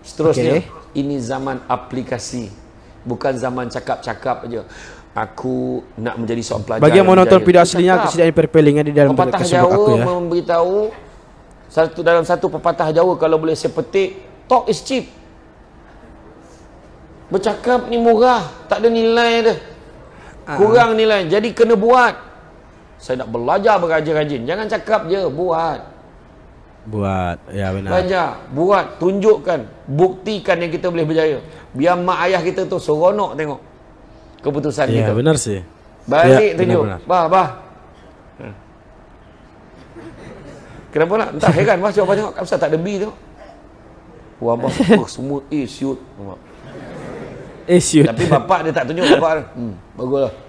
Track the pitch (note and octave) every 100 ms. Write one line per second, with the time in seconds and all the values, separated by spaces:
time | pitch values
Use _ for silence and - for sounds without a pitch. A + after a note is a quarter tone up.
0 | - - D#3 C3 A#2+ D3 F3+ - - -
1 | C#3+ C#3+ A#2 C3+ C3+ B2+ - B2 - B2+
2 | A#2+ B2 - B2 G#2+ - - - - -
3 | - A#2 C#3 C3 B2+ B2 B2 B2 A#2+ A#2+
4 | - A2 C3 A#2+ A#2+ A#2 F#2+ - - -
5 | - - A2 - B2+ B2+ B2+ B2+ - -
6 | A2+ A#2 A2+ A#2 A2+ A2+ G#2+ A2+ D3 E3+
7 | F#3 F#3 F#3 F#3+ - F3+ E3+ F3+ F3+ F#3
8 | E3+ E3 E3 D#3+ D#3 D#3+ D3 D3 D3 D3
9 | C#3+ C3+ - F#3+ F3 F3 F3 F#3+ G#3 -
10 | F3+ F3+ F3 F3 F3 E3+ F3 G3+ G#3+ -
11 | - - - - - - - - D#3+ D#3+
12 | E3 E3+ E3 F3 F#3 F3 E3+ E3 D#3+ D#3
13 | F3+ F3 D#3+ D#3+ D#3+ D#3+ E3+ D#3+ - G3
14 | F#3+ - - - - B3 A#3+ G#3+ - C4+
15 | F#3+ - - - - - - - - -
16 | - - - - - - - - - -
17 | - - - F#3+ G3+ G3+ - B3 - A#3
18 | A#3 A3 B3 A#3+ D#3+ - - G3+ A3+ A3+
19 | A3+ A3+ A#3 A#3 A3+ F3+ - - - -
20 | - - - - - D3 G#3 A#3 A#3 A3
21 | A3 G#3 F3 G3 A3 F3+ A3+ A3+ A3 B3+
22 | A#3 F3+ - - - - - - - -
23 | - B2+ A2+ A#2 A#2+ F3+ G3+ G3+ F3 D#3+
24 | D3+ D#3 D3+ C#3 A#2+ F3+ G#3+ G#3+ - A3
25 | E3 G3 F3 C3+ F3+ D#3+ E3 C#3 - -
26 | - - - - - - - - A2+ G#2+
27 | G2 F#2+ F2+ E2+ - G2 G2 F#2+ G2 F3+
28 | F3+ F#3 D#3+ A2+ - C3 F3+ G3 C#3+ -
29 | F3 G3 G#3 - C#3+ E3 G#2+ - - C#3
30 | F#3 F#3 G3 G#3 - F3 E3+ E3 F3+ E3+
31 | D3+ D#3+ D#3+ C3+ - - - B2 D#3 F3
32 | F3+ E3+ F3+ F#3 E3 F#3 F#3 F#3 - D3+
33 | F3 G3+ F#3+ C#3 D#3 C3+ - - - -
34 | - - - - C3+ D3 D3 C#3 C#3 A2+
35 | A2 G#2+ C#3+ D3+ - G2 F2+ - - -
36 | - C#3 E3 C3 G#2+ E2 A#2 - G#2 F2+
37 | - F3+ D#3+ F#3+ E3 A#2+ - - - -
38 | - - - - A#2 G2+ - - - -
39 | - - - - - - - - - -
40 | - - - - - - - - - D3+
41 | E3 G#3 G#3+ D3+ E3+ E3 F3 F#3+ G3+ G3+
42 | F#3 G3+ G#3 - F3+ E3 D#3 D#3 F3 G3+
43 | G#3+ - - - - - - - - -
44 | - - - - A#2 A#2 C3+ B2+ G3+ G#3+
45 | A#2 - C3+ C#3+ - D3+ B2+ - C3+ B2+
46 | - - G2+ F2+ - - - - - -
47 | - - - - - - - F3 - D#3+
48 | C#3+ A2+ E3+ D3+ - F#3 D#3+ D3+ B2+ E3
49 | C4+ - D#3+ D#3 C3+ - A#2+ F#2 - -
50 | B2+ C#3 B2+ -